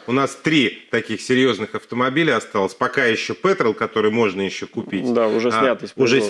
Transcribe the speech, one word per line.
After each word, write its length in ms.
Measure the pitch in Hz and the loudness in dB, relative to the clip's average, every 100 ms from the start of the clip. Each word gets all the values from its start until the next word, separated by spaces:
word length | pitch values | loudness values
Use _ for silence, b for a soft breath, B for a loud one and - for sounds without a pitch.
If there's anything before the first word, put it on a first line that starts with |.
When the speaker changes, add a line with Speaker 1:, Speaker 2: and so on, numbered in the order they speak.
| - | -4
Speaker 1:
у 40 | |
нас 220 | 131 131 | -2 -2
три 520 | - 156 156 107 - - | -2 0 2 2 -2 -4
таких 300 | 117 - 107 | -4 -4 -8
серьезных 540 | - 127 131 101 107 107 | 0 2 2 0 -4 -8
автомобиля 600 | - 120 131 135 160 113 | -8 -2 -2 0 2 0
осталось. 380 | - 107 95 | 0 -2 -2
Пока 300 | - 123 151 | -2 -2 0
еще 300 | 120 113 - 107 | 0 0 -4 -2
Petrol, 340 | 185 190 120 | 0 2 0
который 360 | 104 110 113 107 | 0 -2 0 2
можно 320 | 113 110 92 | 2 0 0
еще 240 | 98 - 95 | -4 -6 -8
купить. 440 | - - 98 127 | -8 -6 -4 0
Speaker 2:
Да, 140 | 117 110 | 2 2
уже 200 | 113 120 | 2 0
Speaker 1:
А, 40 | |
Speaker 2:
снятый 360 | 110 127 117 104 | 2 2 0 -6
с 40 | |
Speaker 1:
уже 240 | - 123 135 | 0 2 4
Speaker 2:
производства. 120 | 104 | 2